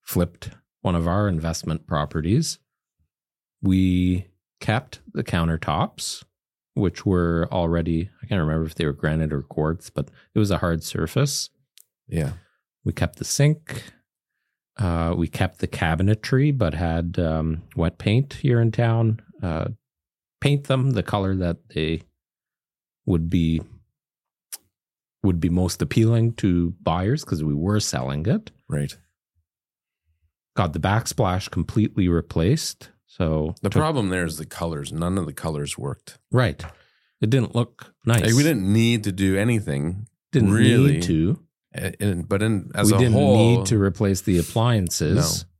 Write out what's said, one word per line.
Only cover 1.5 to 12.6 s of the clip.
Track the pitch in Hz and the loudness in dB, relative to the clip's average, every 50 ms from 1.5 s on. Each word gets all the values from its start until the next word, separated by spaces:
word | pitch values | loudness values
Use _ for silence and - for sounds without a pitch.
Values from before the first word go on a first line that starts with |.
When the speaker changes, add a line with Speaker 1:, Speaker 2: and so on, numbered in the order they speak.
| 82 - - 80 80 78 - - | -6 -6 -6 -6 -6 -6 -6 -4
Speaker 1:
properties, | 85 73 73 71 - 82 76 85 107 151 160 - - - _ _ _ _ _ _ _ _ _ _ _ _ _ _ _ _ _ _ _ _ | -2 -2 -2 -2 -4 -4 0 0 0 0 0 -2 -6 -10 _ _ _ _ _ _ _ _ _ _ _ _ _ _ _ _ _ _ _ _
we | - 95 92 95 95 92 90 90 90 92 90 92 92 - _ _ _ _ _ _ | 0 2 4 4 4 2 2 2 2 2 0 -2 -4 -8 _ _ _ _ _ _
kept | - - 110 120 - - - - _ - - | -2 -2 -2 -2 -2 -6 -16 -20 _ -10 -8
the | - - | -8 -6
countertops, | - - 87 82 82 80 80 - - 76 87 151 214 - - - - - - - _ _ _ _ _ _ _ _ _ _ | -2 0 0 0 0 0 -2 -2 -2 -2 -2 -2 -4 -6 -10 -10 -10 -10 -12 -16 _ _ _ _ _ _ _ _ _ _
which | - 104 87 - - - | -2 -2 -2 -2 -2 -2
were | 104 95 87 85 85 85 82 82 - | 0 2 2 2 2 0 0 -2 -2
already, | - 92 87 82 85 85 82 82 82 82 90 101 - _ - | -2 -2 0 0 0 0 0 0 -2 -2 -2 -4 -10 _ -8
I | |
can't | - 104 95 | -4 -2 0
remember | 80 76 78 80 80 | 0 0 0 -2 -2
if | 80 - | -4 -4
they | - 82 | -4 -4
were | 76 71 | -4 -2
granite | - - 78 78 80 80 76 76 | -2 -2 -2 0 0 -2 -2 -2
or | 69 67 | -4 -6
quartz, | - - - 78 78 82 87 - - | -6 -6 -4 -2 -2 -2 -4 -8 -10
but | - - 73 - - _ _ _ _ | -8 -8 -8 -8 -12 _ _ _ _
it | 110 | -2
was | 107 98 92 | 0 0 0
a | 80 | 0
hard | - 87 82 80 - | 0 -2 -2 -2 -4
surface. | - - - 85 80 - - 143 139 - - - - _ _ _ _ _ - - _ _ _ _ | -6 -6 -6 -6 -2 0 -2 -2 0 -2 -6 -8 -10 _ _ _ _ _ -20 -20 _ _ _ _
Speaker 2:
Yeah. | - - 82 73 69 82 85 - _ _ _ | -6 -4 -4 -2 -4 -6 -10 -16 _ _ _